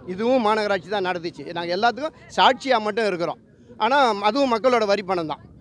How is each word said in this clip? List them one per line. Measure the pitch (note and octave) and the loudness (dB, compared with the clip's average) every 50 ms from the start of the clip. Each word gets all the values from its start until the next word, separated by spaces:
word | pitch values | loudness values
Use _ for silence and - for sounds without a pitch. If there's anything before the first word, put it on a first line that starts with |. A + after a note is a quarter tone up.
| - | -12
இதுவும் | F3+ F#3 F#3 A3+ A#3+ C4 C4 A3 | -12 -8 -4 0 0 2 2 2
மாநகராட்சி | G#3 A3 A3 G#3 G3+ G3+ F#3+ C#3+ F3 | 2 0 0 0 -2 -2 -4 -4 -6
தான் | G#3 G3+ F#3 | -6 -4 -2
நடந்துச்சு. | F3+ F3+ F3 E3 E3+ - - C#3+ D#3+ E3+ | -4 -4 -4 -8 -10 -10 -12 -12 -10 -8
நாங்க | E3+ F3 E3+ F3 | -8 -6 -4 -2
எல்லாத்துக்கும் | F#3+ A3+ A#3+ A3 A#3 C#4+ D#4+ - - - - - | 0 0 0 0 -2 -6 -8 -10 -14 -20 -4 2
சாட்சியா | - F#3+ A#3 C4+ - - C4 B3 A3 | 4 4 4 4 2 0 0 0 0
மட்டும் | G#3+ G#3+ G3+ A3+ A3 | 0 -2 -2 -2 -2
இருக்கிறோம். | G3+ F3+ D#3+ E3+ D#3 - - _ _ _ _ - - - | -2 -2 -2 -4 -6 -6 -8 _ _ _ _ -20 -20 -6
ஆனா | - G#3+ A3+ C#4 D4 C4+ A#3 G#3 G3+ | -2 0 2 4 4 4 4 2 0
அதுவும் | G#3 G#3+ G#3+ C#4+ C#4+ B3+ A#3 | 0 0 2 2 0 0 0
மக்களோட | A3 G3+ C4 B3 A#3 A3 | 0 2 2 2 2 2
வரி | G3+ G3+ G3+ G3+ | 2 0 0 -2
பணம் | F#3 F#3+ F3 E3 | -2 -4 -4 -4
தான். | D3+ D3 - - - - - | -4 -8 -10 -12 -18 -20 -20